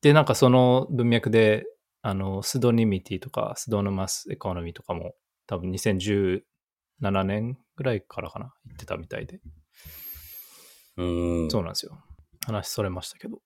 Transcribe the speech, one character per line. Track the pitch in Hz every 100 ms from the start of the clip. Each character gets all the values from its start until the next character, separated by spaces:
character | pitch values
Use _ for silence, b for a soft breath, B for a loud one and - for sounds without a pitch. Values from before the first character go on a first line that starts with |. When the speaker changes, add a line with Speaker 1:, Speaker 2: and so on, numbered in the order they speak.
Speaker 1:
で、 | 147
な | 147
ん |
か | 143
そ | 123 127
の | 127 127 127 127
文 | 135 120
脈 | 117 113
で、 | 113 110 107 - - _ _
あ | 107
の、 | 98 95 95
ス | 98 135
ド | 120
ニ | 117 113
ミ | 95
テ | - 95
ィ |
と | -
か、 | - 107 -
ス | -
ド | 104
ノ | 101
マ | 95 95
ス | - -
エ | -
コ | 101
ノ | 90
ミ | 85
ー |
と | 85
か | -
も、 | 87 87 - _ _ _
多 | 92
分 | 90
二 | 92
千 | - 95
十 | 95 101 98 92 _ _ _ _ _ _
七 | 101 98
年 | 95 101 113 127 _ _
ぐ |
ら | 131
い | 110
か | - -
ら | 90
か | -
な、 | 131 _ 120
言 |
っ | -
て | -
た | -
み | 82
た | -
い | -
で。 | - - - _ B B B B B B B B B B B B -
Speaker 2:
う | 90 87 87 85 82
ん。 |
Speaker 1:
そ | 110
う |
な | 85
ん |
で | 85
す | -
よ。 | - _ - _ _ -
話 | 107 92
そ | -
れ | 101
ま | 92
し | -
た | -
け | -
ど。 | -